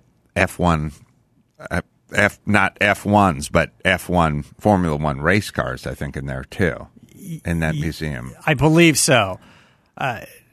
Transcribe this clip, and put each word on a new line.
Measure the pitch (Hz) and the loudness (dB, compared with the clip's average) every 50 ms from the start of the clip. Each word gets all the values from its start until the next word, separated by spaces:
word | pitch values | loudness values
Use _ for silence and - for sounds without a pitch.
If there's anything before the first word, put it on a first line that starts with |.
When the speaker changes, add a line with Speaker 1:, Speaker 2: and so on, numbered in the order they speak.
| _ _ _ _ _ _ _ | _ _ _ _ _ _ _
Speaker 1:
F | 98 95 90 - - | -2 -2 -2 0 0
one, | 90 87 82 78 76 78 69 - - _ _ _ _ _ _ _ _ _ _ _ - - | 2 2 2 2 -2 -6 -10 -14 -20 _ _ _ _ _ _ _ _ _ _ _ -12 -6
uh, | - 87 - _ _ _ _ _ - | -6 -6 -6 _ _ _ _ _ 0
F, | 101 101 101 - - _ | 0 0 0 0 -4 _
not | - 104 104 95 92 - - 98 | 0 2 2 2 0 0 0 0
F | 104 98 - - | 0 0 0 0
ones, | 104 101 104 101 92 78 67 76 - | 2 4 4 4 4 2 -2 -6 -2
but | - 85 78 - - _ - | 0 0 0 0 -4 _ 0
F | 92 92 87 - - | 0 0 0 -2 -2
one | 90 90 82 78 73 73 69 | 2 2 2 2 0 -4 -6
Formula | - - - - 107 104 95 87 82 76 | -10 -16 -4 0 2 2 2 2 0 -2
One | 73 78 76 69 67 73 | -2 -2 -4 -4 -2 0
race | 82 95 104 95 - | 0 0 0 0 -4
cars, | - - 62 64 64 62 - | -6 -4 -4 -4 -6 -8 -8
I | 64 62 | -10 -8
think, | - 76 71 67 | -8 -8 -8 -8
in | 71 67 | -8 -8
there, | 69 65 65 65 | -8 -8 -10 -10
too, | - - - 98 80 60 - - - _ - - _ - - - - 160 160 - | -12 -4 -2 -2 -2 -2 -4 -12 -18 _ -20 -20 _ -20 -20 -14 -14 -14 -10 -6
in | 85 85 82 | -4 -2 -2
that | 80 78 80 | -2 -2 -2
Speaker 2:
Y-, | - 80 | -4 -4
Speaker 1:
museum. | 82 78 - 80 78 71 60 62 64 - - - | -6 -6 -6 -8 -8 -8 -10 -12 -14 -18 -6 -4
Speaker 2:
I | 160 156 | -2 0
believe | 123 139 156 156 165 170 165 147 - | 2 2 4 6 6 6 6 4 2
so. | - 170 139 120 104 95 92 - - - - _ _ _ _ _ _ _ _ | 2 4 4 4 2 0 -4 -10 -14 -20 -20 _ _ _ _ _ _ _ _
Uh, | - 143 131 117 - - - - - _ _ | -6 -6 -6 -6 -6 -12 -16 -20 -20 _ _